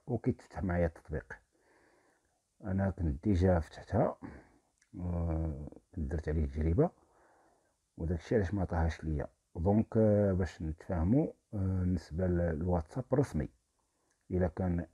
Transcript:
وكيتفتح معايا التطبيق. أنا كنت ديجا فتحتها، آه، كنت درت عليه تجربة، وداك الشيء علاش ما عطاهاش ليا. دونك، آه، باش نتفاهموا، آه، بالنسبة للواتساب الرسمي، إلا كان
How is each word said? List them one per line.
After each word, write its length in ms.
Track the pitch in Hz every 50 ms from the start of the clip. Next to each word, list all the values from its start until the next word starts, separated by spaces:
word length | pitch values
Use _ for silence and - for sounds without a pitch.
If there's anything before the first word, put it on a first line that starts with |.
| -
وكيتفتح 560 | - 123 110 - 131 - - - - - - 87
معايا 240 | 92 87 87 87
التطبيق. 460 | 82 - - - - 80 69 - - - - _ _ _ _ _ _ _ _ _ _ _ _ _ _ _ _ _ _ _ _ _ _ _ _ -
أنا 260 | 104 95 92 98 98
كنت 340 | 90 - 87 78 67 69 -
ديجا 360 | 107 101 85 90 92 90 82
فتحتها، 560 | 76 - - - - - - 107 160 - - - - - - - - - _ _ _ _ _ _ _ _ - 95
آه، 680 | 90 87 87 85 85 85 80 78 80 80 73 69 73 - - - _ _ -
كنت 180 | 80 73 67 80
درت 160 | 80 - 78
عليه 180 | 76 80 73
تجربة، 440 | 67 67 78 78 82 87 110 156 202 - _ _ _ _ _ _ _ _ _ _ _ _ _ _ _ _ _ _ _ -
وداك 220 | - 85 80 90 82
الشيء 200 | - - 127 113
علاش 160 | 98 85 98
ما 80 | 101 90
عطاهاش 420 | - 82 87 82 80 - - -
ليا. 220 | 78 78 71 - - _ _ _ _ -
دونك، 400 | 87 80 98 104 107 104 - -
آه، 360 | 113 110 107 104 104 104 98 92
باش 300 | 90 95 - - - 87
نتفاهموا، 640 | 80 78 - - - 92 85 80 92 120 143 165
آه، 60 | - - _ _ - -
بالنسبة 720 | 104 92 92 92 92 90 90 90 85 - - 76 82 92
للواتساب 800 | 90 87 85 85 85 80 73 85 92 90 85 82 - - 131 - - 131
الرسمي، 360 | 135 131 - - 78 69 - _ _ _ _ _ _ _ _ _ _ _ _ _ _ _ -
إلا 180 | 95 90 92 87
كان 380 | - - 95 90 87 85 - -